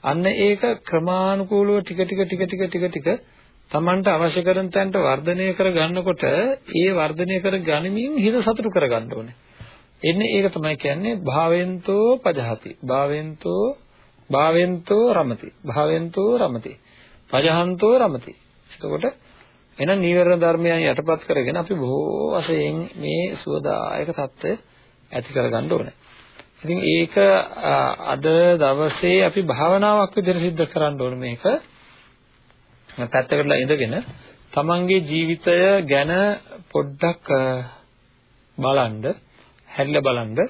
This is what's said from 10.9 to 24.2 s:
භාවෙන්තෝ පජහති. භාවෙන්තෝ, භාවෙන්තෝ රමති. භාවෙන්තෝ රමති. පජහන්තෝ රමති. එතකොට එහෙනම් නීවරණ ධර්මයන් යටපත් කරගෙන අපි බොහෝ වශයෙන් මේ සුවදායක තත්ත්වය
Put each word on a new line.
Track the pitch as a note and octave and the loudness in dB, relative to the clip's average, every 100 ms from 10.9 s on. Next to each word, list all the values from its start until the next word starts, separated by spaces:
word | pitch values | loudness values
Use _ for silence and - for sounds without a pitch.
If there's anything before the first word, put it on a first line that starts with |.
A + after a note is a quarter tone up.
| D3 G#3 A3+ | -2 -4 -4
භාවෙන්තෝ | D#3+ C3+ E3 F3 F3+ F#3 F3 G3+ A3 B3+ | 0 2 4 2 0 -4 -2 2 4 2
පජහති. | F#3+ D3+ A#2 A2 - - | 2 -2 -2 -6 -8 -12
භාවෙන්තෝ, | B2+ C3 C#3+ D3 D#3 D#3 E3+ F3+ A3 C#4+ _ _ _ _ _ | -2 0 0 -2 -6 -8 -4 -2 -2 -4 _ _ _ _ _
භාවෙන්තෝ | C3+ D#3 E3 F3+ F3+ E3+ G#3 A#3+ | 2 4 4 2 -2 0 2 4
රමති. | F#3+ C#3 A2 - _ | 2 0 -4 -10 _
භාවෙන්තෝ | D3 B2+ D3+ D#3+ E3 F3 G3+ A#3+ | -6 -2 0 0 -2 -2 0 2
රමති. | F#3+ A#2 - - _ _ - - _ | 0 -2 -10 -16 _ _ -20 -20 _
පජහන්තෝ | B2+ D#3 E3 F3 F3+ G#3 B3+ | 0 2 2 0 2 4 4
රමති. | A3+ C3 - - _ _ _ | 4 0 -10 -20 _ _ _
එතකොට | - - D3+ A3 - _ - - _ _ - | -12 -6 -4 -4 -6 _ -20 -20 _ _ -4
එහෙනම් | C#3+ G3 | 0 2
නීවරණ | F3 F3 F3 F3 | 2 4 4 4
ධර්මයන් | E3+ E3 E3+ E3 D#3 | 4 2 2 2 0
යටපත් | - D#3 D#3+ | 0 0 -2
කරගෙන | - D3+ B2 E3 | 0 -2 0 -4
අපි | E3 F#3 | -4 -4
බොහෝ | B2+ C#3 D3+ D3+ D3+ | -2 -2 -2 -2 -2
වශයෙන් | D3+ D#3+ D#3+ D3 D#3 E3 | -2 -2 -2 -2 -4 -8
මේ | F3+ D3 D#3 F3+ - | -8 -4 -2 -4 -6
සුවදායක | - D3 D3 D3+ - - D3+ | -6 -4 -2 -4 -4 -6 -6
තත්ත්වය | E3 | -6